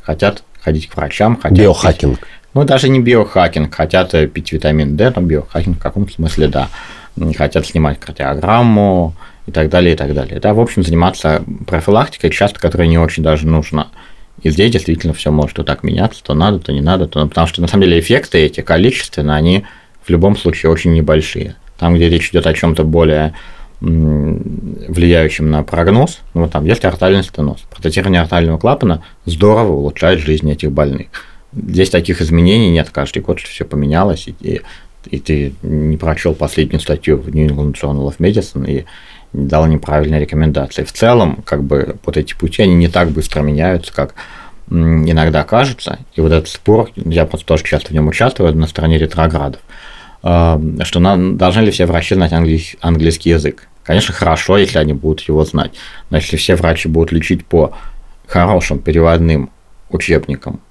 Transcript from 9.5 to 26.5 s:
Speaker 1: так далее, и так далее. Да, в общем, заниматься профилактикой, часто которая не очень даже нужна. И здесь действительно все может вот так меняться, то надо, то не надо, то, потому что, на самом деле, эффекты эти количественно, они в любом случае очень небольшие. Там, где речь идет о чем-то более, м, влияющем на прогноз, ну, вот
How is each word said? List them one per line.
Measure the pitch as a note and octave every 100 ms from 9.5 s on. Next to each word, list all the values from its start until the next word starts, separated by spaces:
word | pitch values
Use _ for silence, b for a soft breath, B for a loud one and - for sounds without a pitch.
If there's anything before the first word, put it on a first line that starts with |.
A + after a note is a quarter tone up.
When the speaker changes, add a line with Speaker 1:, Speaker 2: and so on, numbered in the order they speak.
Speaker 1:
так | E2+ D#2
далее, | F2 F2+ D#2
и |
так | C#2+
далее. | C#2+ C2 -
Да, | G#2
в | G#2+
общем, | A#2 -
заниматься | E2+ E2+ F2+ - D#2 D#2+ - - -
профилактикой, | - F2+ G#2+ C#3 - D#2+
часто | - G2+ -
которая | E2+ F2 E2
не | E2
очень | D#2+ -
даже | D#2+ D#2 D#2
нужна. | D#2+ D#2 D2+ D2 b b b b -
И | E2
здесь | D#2 A2+
действительно | F#2 E2+ E2 E2+ D#2
все | D#2
может | D2+ D2 -
вот | D2+
так | C#2+
меняться, | - - A2 -
то | - D2
надо, | F#2+ G2+
то | -
не | C#2+
надо, | D2+ F#2 D#2
то, | D2 D2+
потому | - E2
что, | F2
на | F2
самом | G#2 F#2+
деле, | E2+
эффекты | E2 A#2 - F2+
эти | D2+ -
количественно, | - E2 A2 - - - D2 D2+
они | E2 F#2+ G2+ B B B -
в |
любом | E2+ F#2+ G#2
случае | F2 - E2
очень | D#2+ E2+
небольшие. | E2 D2+ D#2 D#2 - D#2+ - - -
Там, | E2+ E2+
где | E2+
речь | E2+ -
идет | F2 D#2+
о |
чем-то | D#2 E2+ D#2
более, | D#2 E2 D#2+ D2+ D#2 D#2 B B B -
м, | - D#2+ D#2 D2+ D2 E2+ - - - - -
влияющем | E2 F2 E2+ D#2+ - D2+
на | D#2
прогноз, | D2 E2+ E2+ A2 E3 - - E2+
ну, |
вот | E2+